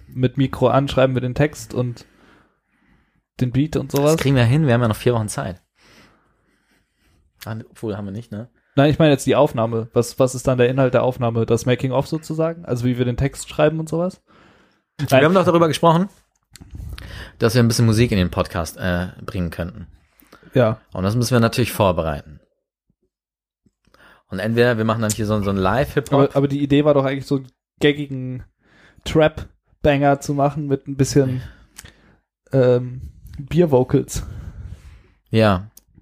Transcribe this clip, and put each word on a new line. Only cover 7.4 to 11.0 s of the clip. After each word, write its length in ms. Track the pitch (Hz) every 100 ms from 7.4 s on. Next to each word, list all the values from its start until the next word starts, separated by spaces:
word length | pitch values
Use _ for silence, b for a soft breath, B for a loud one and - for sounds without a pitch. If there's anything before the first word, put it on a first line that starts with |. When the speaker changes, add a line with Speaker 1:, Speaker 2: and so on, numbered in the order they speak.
Speaker 2:
Ah, 100 | -
ne, 100 | 110 -
obwohl, 260 | _ 113 101
haben 80 | 101
wir 60 |
nicht, 200 | 98 117
ne? 160 | 104 120 _ _ -
Speaker 1:
Nein, 140 | 143
ich 80 | 147
meine 140 | 156
jetzt 140 | 139 -
die 100 | 113
Aufnahme. 520 | 147 127 113 113 113
Was, 240 | 123 117 -
was 160 | 131
ist 120 | 127 135
dann 120 | 123
der 100 | 123
Inhalt 240 | 131 131
der 100 | 123